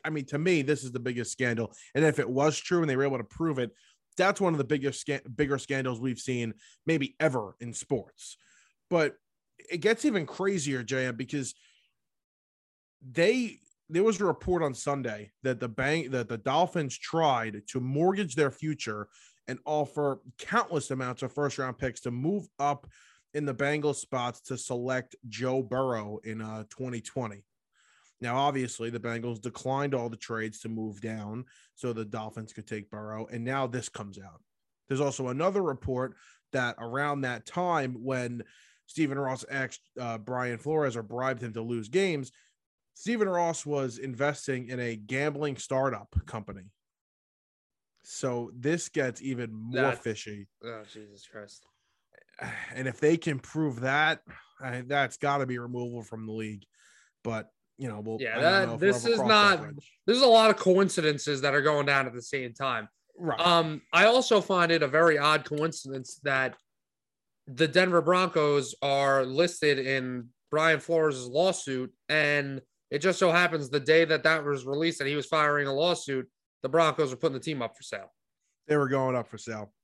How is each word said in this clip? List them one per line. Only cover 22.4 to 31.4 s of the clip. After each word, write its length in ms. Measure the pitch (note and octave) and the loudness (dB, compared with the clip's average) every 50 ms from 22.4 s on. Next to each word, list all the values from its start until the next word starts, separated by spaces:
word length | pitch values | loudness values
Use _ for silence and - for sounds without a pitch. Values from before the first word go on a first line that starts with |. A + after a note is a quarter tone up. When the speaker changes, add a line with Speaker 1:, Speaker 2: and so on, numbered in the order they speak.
| - - _ - | -6 -10 _ -2
Speaker 1:
up 280 | C#3+ C#3+ C#3+ C#3 - - _ - - _ _ _ _ _ - | 0 0 0 -2 -6 -20 _ -20 -20 _ _ _ _ _ -6
in 100 | D3+ D3 | -4 -4
the 100 | C#3+ C3 | -4 -2
Bengals 420 | A#2+ C#3+ C#3+ D3+ D3+ C#3+ D3 C#3 | 0 0 0 0 0 0 0 -2
spots 440 | - - _ - B2+ A#2+ B2 A2+ - | -2 -6 _ -4 -4 -2 -4 -6 -8
to 160 | _ - C3+ | _ -10 -8
select 580 | A#2+ - - C3 A#2+ A#2+ B2+ C3 B2+ B2 _ - _ - A#2 | -8 -6 -6 -6 -4 -2 -2 -2 -2 -4 _ -18 _ -18 -14
Joe 340 | G#2 A2 B2+ B2+ C3 C3 | -8 -4 -2 0 0 0
Burrow 580 | C3 G#2 B2 B2+ C3+ C3 A#2+ A2 G#2+ G#2 G#2+ G#2+ - | -2 0 0 0 0 0 0 -2 -4 -8 -10 -10 -8
in, 160 | A2+ A2 A2+ | -8 -8 -8
uh, 240 | A2 A2 A2 A2 G#2+ _ | -8 -8 -8 -10 -12 _
twenty 320 | - - C3 B2+ B2 A#2 | -12 -10 -8 -8 -8 -8
twenty. 420 | G#2+ - - C3 B2 A2 G2+ G2+ _ _ _ _ _ _ _ _ _ _ _ _ _ _ _ _ | -10 -8 -6 -6 -6 -6 -8 -12 _ _ _ _ _ _ _ _ _ _ _ _ _ _ _ _
Now, 200 | B2 A#2+ A#2+ C3 | -6 -2 0 2
obviously, 500 | C#3 C#3+ C#3 C3+ B2+ A2+ - - A2+ A#2 | 2 2 0 0 -4 -4 -6 -8 -8 -6
the 100 | A#2+ A2+ | -6 -6
Bengals 440 | G2+ A#2+ A#2 A#2 A#2 A#2+ A#2 G#2 | -6 -6 -6 -4 -6 -6 -8 -6
declined 520 | - B2 - - - C3 C3 C#3 C#3+ C#3+ C#3 | -8 -10 -10 -6 -4 -4 -2 -2 -2 -2 -2
all 140 | B2 A#2 A#2+ | -2 -4 -4
the 80 | A#2 | -8
trades 440 | G#2+ - - A#2 A2 A2 A2+ A2 - | -10 -10 -8 -6 -6 -6 -8 -10 -10
to 100 | - A2+ | -10 -8
move 320 | A2+ A2 A2 A2 G2+ G2 | -6 -6 -6 -8 -8 -8
down 420 | G#2+ A2+ A2+ A2 G#2 G#2 A2 B2 | -10 -8 -8 -8 -8 -10 -10 -10